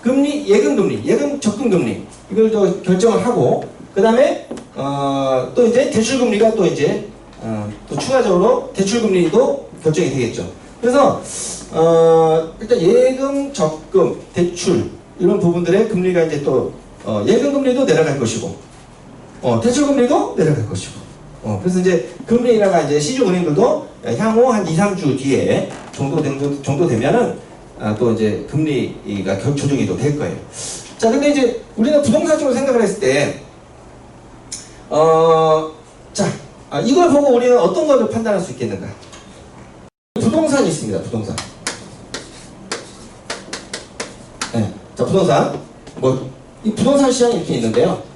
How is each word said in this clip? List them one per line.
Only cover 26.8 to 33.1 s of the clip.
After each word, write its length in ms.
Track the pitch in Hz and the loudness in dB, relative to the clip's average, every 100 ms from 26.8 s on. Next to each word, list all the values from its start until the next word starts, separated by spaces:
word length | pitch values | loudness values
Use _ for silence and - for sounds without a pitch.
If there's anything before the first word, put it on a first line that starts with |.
| 165 | 0
되면은, 500 | 113 131 233 226 - - - - - | 0 0 2 0 -4 -14 -20 -20 -10
아, 160 | 110 104 | -6 -2
또 140 | 120 | 0
이제 340 | 104 107 - - | 2 0 -2 -4
금리가 840 | 139 156 131 95 - 104 101 95 98 | -4 -2 -2 -4 -8 -8 -6 -4 -4
결-, 180 | 131 | -2
조정이 300 | 147 - 135 107 | -2 -2 0 -2
또 120 | 92 | 0
될 200 | 139 143 | -2 -2
거예요. 160 | - - - - - - - - | -4 -8 -12 -14 -12 -14 -16 -2
자, 140 | 226 | 0
근데 220 | 262 294 | 2 2
이제 300 | 285 247 - - - | 2 0 -2 -10 -2
우리는 240 | 233 302 | 2 2
부동산 380 | - 294 330 302 | 4 2 2 0
쪽으로 160 | 285 | 2
생각을 260 | 233 269 240 | 0 0 2
했을 200 | 202 - | 0 0
때, 420 | 131 | 0